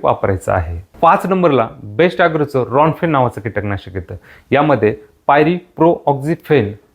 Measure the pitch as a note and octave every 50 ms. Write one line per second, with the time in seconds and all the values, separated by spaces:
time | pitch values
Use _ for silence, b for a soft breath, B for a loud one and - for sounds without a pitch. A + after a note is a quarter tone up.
0 | - C3 A#2+ - A2+ G2+ F#2+ F2+ - G#2 G2 F#2 D#2+ E2 E2+ E2+ - _ - -
1 | D#3+ G#3+ A#3 - - F3+ F#3+ F#3 F3 D#3 C3+ A#2+ A2+ A2+ - - - G#2 G#2 C3
2 | E3+ F3+ F3+ - F3 E3 D#3 D3+ C#3+ C#3+ - C3 A#2 G#2+ A#2+ C#3 D#3+ D#3+ D3 -
3 | F3 E3 D3 C3+ B2 A#2 - A2 G#2 A2 - G#2 G2+ G2+ G2 F#2 - G2 F#2 F#2+
4 | E2+ - G2 b b b b b b - C3 C#3 D3+ D3+ C3+ G#2+ G#2+ G#2+ - B
5 | B B B _ _ - C#3+ D3 D3+ E3 F3+ F3 - _ _ - D#3+ E3+ E3+ -
6 | - D3 C#3 C3 C3+ D#3 E3+ - - - D3+ C3 G#2 G2 G2+ - _ _